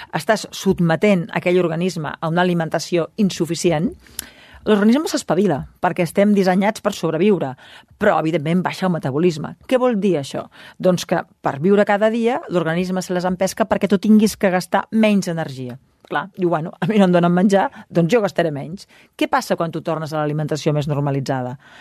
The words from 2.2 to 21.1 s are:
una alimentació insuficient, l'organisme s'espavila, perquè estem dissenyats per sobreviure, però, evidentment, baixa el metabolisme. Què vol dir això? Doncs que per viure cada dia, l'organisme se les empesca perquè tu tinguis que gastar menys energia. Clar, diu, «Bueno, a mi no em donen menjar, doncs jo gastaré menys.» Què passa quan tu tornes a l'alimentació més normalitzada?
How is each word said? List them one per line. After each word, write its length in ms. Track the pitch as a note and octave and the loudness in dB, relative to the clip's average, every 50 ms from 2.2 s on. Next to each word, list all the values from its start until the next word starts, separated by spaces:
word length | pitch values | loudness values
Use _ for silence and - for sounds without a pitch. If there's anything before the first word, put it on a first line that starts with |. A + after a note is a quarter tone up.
| - D#3+ | -4 -2
una 160 | E3 F3 F3+ | 0 0 2
alimentació 640 | F3+ F3 E3+ E3 D#3 - E3 - - F3 E3+ D#3 - _ - | 2 0 0 -2 -2 -4 -4 -4 -2 -2 -2 -2 -2 _ 0
insuficient, 720 | G#3+ F3+ - - F3 D3+ E3+ D3+ - F3 E3 D3+ E3+ C4+ F4+ - _ - - - - - - - - - - - - | 0 0 0 -2 -4 -4 -2 -2 0 0 0 0 0 -4 -6 -8 _ -20 -14 -14 -14 -14 -16 -20 -20 -20 -20 -8 -2
l'organisme 460 | - G#3+ G3+ G3+ A3 A#3 C#4+ E4 F4 | 0 2 4 4 4 4 4 2 -2
s'espavila, 460 | - C#4 - - D#3 E3+ G#3 F#3+ D3 C3 D#3 - _ _ - | -4 -4 -2 -2 0 2 2 2 0 -2 -4 -10 _ _ -4
perquè 220 | F3 E3 - F3 | -2 -2 -2 -2
estem 260 | D#3 - G#3 G3+ G#3 G#3 | -2 2 2 2 4 4
dissenyats 460 | G3 F#3 F#3 F3+ G3 F#3+ G#3+ A3 - - | 4 4 2 2 2 2 0 -2 -2 -4
per 80 | - G3+ | -6 -4
sobreviure, 580 | - - D#3+ D#3 D#3 F3+ G#3+ G3+ D#3+ D3 C3 B2 - - - - - - _ _ - | -4 -4 -2 0 2 2 2 2 2 0 -4 -8 -10 -16 -20 -20 -20 -20 _ _ 0
però, 180 | G3+ G#3+ E3+ D#3 | 2 2 2 2
evidentment, 400 | D#3 D#3+ D#3+ E3 C#3 D#3+ E3+ F#3 E3+ | 2 0 0 -2 0 0 0 0 0
baixa 240 | - D3+ - F#3 | -2 -4 -2 -2
el 60 | F#3 F3 | -2 -2
metabolisme. 640 | D#3 - C#3+ B2+ D3 E3+ F3+ D3+ D#3 D#3 - - - _ | -2 -2 -4 -2 0 0 0 0 -2 -6 -12 -12 -12 _
Què 120 | - C4 B3+ | -2 0 2
vol 160 | B3 B3+ A#3+ G3 | 2 2 0 0
dir 180 | F3+ G#3 E3+ D3 | 0 0 0 0
això? 240 | C#3 - - C3+ B2 - _ - - - - - | -2 -6 -8 -10 -10 -10 _ -20 -20 -20 -10 -2
Doncs 280 | - F#3 F3+ D#3+ - - | 0 0 2 0 0 -2
que 140 | F3+ E3 - _ _ _ - | -2 -4 -4 _ _ _ -6
per 140 | D#3 C3 C3+ | -4 -4 0
viure 260 | D3+ G3 G3+ G3+ G3+ G#3 | 2 2 4 4 4 2
cada 220 | G#3 G3 G#3+ A3 A3 | 2 2 2 2 2
dia, 260 | A#3+ A3+ A3+ B3+ D#4 - - | 2 0 0 -2 -2 -4 -4
l'organisme 540 | - F3 E3+ D#3+ D#3+ F3 F#3 F3+ F#3 F#3 F3+ | -2 -2 0 0 -2 -2 -2 -2 -4 -4 -4
se 120 | - F3+ | -4 -4
les 120 | F3+ E3+ | -2 -2
empesca 400 | F#3 F#3 - G3 F#3 - - A3+ | -2 -2 -2 -2 -2 -2 -2 -2
perquè 240 | - G#3 G3+ - F#3 | 0 -2 -2 0 0
tu 80 | G#3 F#3+ | 0 2
tinguis 380 | - G#3 G#3+ G#3+ A3+ G3+ - | 4 6 6 6 6 4 0
que 160 | - - F#3+ F3 | 0 0 0 0
gastar 300 | F3+ F3 - - G3 - - | 0 -2 0 -2 -2 -2 -2
menys 380 | - A3 A3 G#3+ G#3 G3 F3+ F3+ E3+ | 0 2 2 4 2 2 0 -2 -4
energia. 460 | D#3+ D#3+ D3 C3 C3 C3 B2 A#2+ B2+ _ _ _ _ _ | -6 -6 -6 -8 -10 -10 -12 -12 -14 _ _ _ _ _
Clar, 260 | - F3 D3 D3 F#3+ - | -8 -6 -6 -6 -8 -6
diu, 120 | - F#3 E3+ | -2 -2 0
«Bueno, 220 | E3+ D#3 D#3 F3+ - - | 0 0 -4 -6 -8 -6
a 60 | F#3 | -2
mi 120 | D#3+ A3+ G#3+ | 0 4 4
no 80 | G3 | 4
em 60 | F#3 F3 | 6 6
donen 180 | E3+ E3+ F3 F3 | 4 4 4 4
menjar, 380 | F3+ F#3 A3 G3 F#3+ - - - - - - | 4 4 4 4 4 2 0 -4 -10 -14 -6
doncs 240 | - F3 E3+ D#3+ G#3+ | -2 0 0 2 2
jo 80 | A#3+ | 2
gastaré 300 | G3+ F#3 - - E3+ E3 D3 | 0 0 -2 -2 -2 -2 -2
menys.» 340 | C3+ C#3+ C#3+ E3 G3 - _ _ _ _ _ _ | -6 -10 -10 -12 -16 -16 _ _ _ _ _ _
Què 120 | - D4+ D4+ | -4 -4 -2
passa 260 | - - - - F#3+ | -2 -2 -2 -2 -4
quan 140 | - E3+ E3 - | -2 -4 -4 -6
tu 80 | E3 - | -6 -6
tornes 300 | F3 D#3+ D#3 D#3+ C#3+ D#3 | -6 -6 -6 -6 -6 -4
a 60 | D#3 | -4
l'alimentació 520 | D3+ D3+ D3 D#3 D#3 C#3+ D#3+ D3 - D#3+ D3 | -2 -2 -2 -4 -4 -4 -4 -4 -2 -2 -2
més 120 | D3 C#3+ D3 | -2 -2 -2
normalitzada? 680 | D3 C#3+ C#3+ D3 | -2 -2 -2 -2